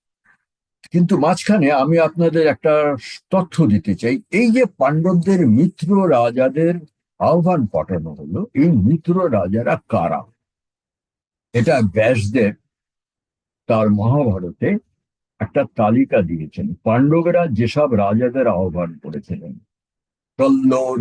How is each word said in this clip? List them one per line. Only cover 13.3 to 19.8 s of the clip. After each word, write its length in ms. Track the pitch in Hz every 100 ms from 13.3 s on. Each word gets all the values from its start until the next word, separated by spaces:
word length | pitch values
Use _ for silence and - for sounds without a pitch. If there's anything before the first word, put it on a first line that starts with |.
| _ _ _ -
তার 180 | 110 107 104
মহাভারতে 680 | 110 147 127 95 87 - 135 208 _ _ _ _ _ -
একটা 220 | 107 147 127 -
তালিকা 400 | 107 120 135 113 82
দিয়েছেন, 360 | 82 78 - 104 - 113
পাণ্ডবেরা 580 | 117 143 165 170 175 170 107
যেসব 300 | 117 147 147 107
রাজাদের 420 | 101 110 123 131 117 90
আহ্বান 340 | 95 82 85 80
করেছিলেন। 500 | - 78 - - 80 - _ _